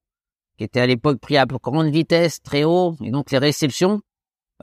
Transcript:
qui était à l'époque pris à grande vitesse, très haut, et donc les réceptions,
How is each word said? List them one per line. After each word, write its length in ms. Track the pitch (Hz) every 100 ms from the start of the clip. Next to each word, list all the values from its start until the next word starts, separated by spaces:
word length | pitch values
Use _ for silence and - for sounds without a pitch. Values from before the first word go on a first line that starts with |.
| _ _ _ _ _ -
qui 60 |
était 160 | 107 123
à 60 | 123
l'époque 320 | 123 151 131
pris 200 | - 143
à 80 | 127
grande 440 | 131 - 151 156
vitesse, 520 | 151 156 170 170 -
très 220 | - 143
haut, 300 | 156 180 180 160
et 80 | 107
donc 200 | 135 -
les 80 | 131
réceptions, 640 | 147 - 143 - 185 208 - _ _ _ _ -